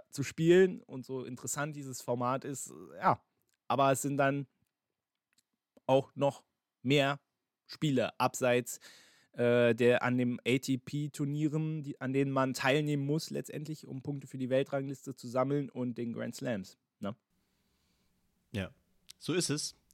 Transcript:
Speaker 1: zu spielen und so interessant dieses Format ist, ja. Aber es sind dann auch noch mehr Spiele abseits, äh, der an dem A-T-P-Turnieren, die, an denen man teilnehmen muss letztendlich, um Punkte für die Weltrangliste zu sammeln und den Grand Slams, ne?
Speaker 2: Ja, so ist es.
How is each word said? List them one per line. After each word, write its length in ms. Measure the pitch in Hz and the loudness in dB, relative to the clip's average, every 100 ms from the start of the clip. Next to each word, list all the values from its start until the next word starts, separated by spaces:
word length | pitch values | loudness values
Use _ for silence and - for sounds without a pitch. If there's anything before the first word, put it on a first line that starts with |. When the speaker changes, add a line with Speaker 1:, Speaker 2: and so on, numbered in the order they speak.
| - | -4
Speaker 1:
zu 140 | - | -8
spielen 580 | 131 - 165 180 185 - | -6 2 6 8 6 2
und 240 | - 131 123 | -10 -12 -8
so 160 | 131 | -10
interessant 540 | 123 127 127 147 147 147 | -8 -10 -8 -4 -6 -6
dieses 260 | 135 127 | -12 -8
Format 420 | - 123 123 131 | -4 -2 0 -2
ist, 280 | 131 135 - 69 87 82 | -4 -10 -12 -14 -18 0
ja. 260 | 175 123 _ _ _ _ - | 2 2 _ _ _ _ 0
Aber 240 | 127 135 | 4 4
es 100 | 131 | 4
sind 140 | 143 143 | 2 2
dann 320 | 139 143 139 _ _ _ _ _ _ _ _ _ _ _ _ _ - | 2 2 -4 _ _ _ _ _ _ _ _ _ _ _ _ _ 2
auch 240 | 135 - 131 | 2 2 -2
noch 260 | 139 - _ _ _ _ | -2 -2 _ _ _ _
mehr 380 | 123 143 139 143 _ _ _ _ - | 2 4 2 -2 _ _ _ _ -20
Spiele 520 | - 156 127 98 - | -4 0 0 0 0
abseits, 600 | 127 - 127 123 123 - - - - _ _ | -2 2 2 2 0 -8 -18 -20 -20 _ _
äh, 420 | - 120 120 120 113 | -2 2 4 4 4
der 260 | 120 120 | 4 4
an 160 | 123 123 | 2 0
dem 220 | 123 123 | 0 -2
A-T-P-Turnieren, 1400 | - 135 - 131 - 147 147 - 143 147 151 156 156 156 | 0 0 0 -4 -4 -8 -6 -4 -4 -2 -2 -2 -2 -4
die, 160 | 143 - | -8 -8
an 120 | 131 | -2
denen 200 | 135 139 | 0 2
man 200 | 135 131 | 2 0
teilnehmen 540 | 123 135 147 147 147 139 | 0 2 2 2 0 0
muss 240 | 156 - | -2 -4
letztendlich, 560 | 143 - 143 151 156 - | -8 -8 -10 -10 -12 -12
um 160 | 135 | -10
Punkte 240 | 147 143 135 | -8 -8 -10
für 120 | 135 | -8
die 120 | 127 | 0
Weltrangliste 640 | 131 139 139 135 135 - | 0 0 -4 -6 -8 -12
zu 140 | - 123 | -12 -4
sammeln 420 | 123 135 143 139 | -2 0 0 -4
und 280 | 127 123 117 | -6 -6 -6
den 140 | 120 | -6
Grand 220 | 113 117 | -6 -8
Slams, 440 | - 135 104 92 - _ _ | -8 -6 -6 -8 -16 _ _
ne? 160 | - - _ _ _ _ _ _ _ _ _ _ _ _ _ | -10 -10 _ _ _ _ _ _ _ _ _ _ _ _ _
Speaker 2:
Ja, 200 | 104 92 - _ _ - - | -8 -8 -10 _ _ -20 -12
so 140 | - | -4
ist 160 | 180 - | -2 0
es. 260 | 147 - - _ | -2 -6 -12 _